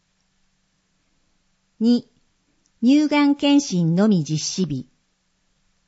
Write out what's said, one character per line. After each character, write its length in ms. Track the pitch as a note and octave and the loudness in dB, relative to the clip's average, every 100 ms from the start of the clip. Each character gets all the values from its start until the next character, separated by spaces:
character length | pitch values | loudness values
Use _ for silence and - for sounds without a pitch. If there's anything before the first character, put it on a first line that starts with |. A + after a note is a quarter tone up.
| _ _ _ _ _ _ _ _ _ _ _ _ _ _ _ _ _ - | _ _ _ _ _ _ _ _ _ _ _ _ _ _ _ _ _ -4
二、 300 | A3+ A#3+ - _ _ _ _ _ _ _ | 0 0 -4 _ _ _ _ _ _ _
乳 280 | A#3 C#4+ D4+ | 2 2 2
が 160 | D4 | 2
ん 100 | C#4+ | 0
検 260 | C#4+ C#4+ C#4+ | 0 2 0
診 340 | - F3+ E3 | 0 -2 0
の 140 | E3+ A3 | 0 2
み 160 | F3+ | 0
実 140 | D3 D#3 | -2 -6
施 260 | - - | -6 -6
日。 220 | E3+ C3+ B2+ _ _ _ _ _ _ _ _ _ | -6 -8 -12 _ _ _ _ _ _ _ _ _